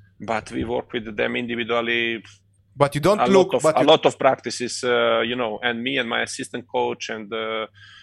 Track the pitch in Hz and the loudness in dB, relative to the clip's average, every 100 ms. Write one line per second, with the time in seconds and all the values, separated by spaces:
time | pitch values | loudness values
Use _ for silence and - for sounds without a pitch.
0 | - - 104 110 107 120 120 123 117 123 | -20 -12 -6 -6 -4 -6 -4 -4 -4 -8
1 | 110 104 120 120 120 117 113 117 117 117 | -6 -4 -2 -2 -4 -6 -2 -2 0 0
2 | 117 113 - - _ _ _ - 139 143 | -2 -4 -10 -20 _ _ _ -2 -2 2
3 | 151 208 - 196 180 127 117 202 143 156 | 2 4 4 6 4 4 4 4 6 6
4 | - - 135 131 - - 120 - 127 120 | 4 2 2 2 -2 -6 -6 -4 0 2
5 | 117 113 117 123 117 104 120 117 120 135 | 4 2 0 -2 -4 -2 -4 -4 -4 -4
6 | 117 117 117 - 131 127 - 127 120 120 | -2 -2 -4 -6 -10 -12 -6 -4 -2 -4
7 | - 110 104 110 110 110 110 - - - | -8 -10 -8 -8 -6 -6 -8 -12 -20 -20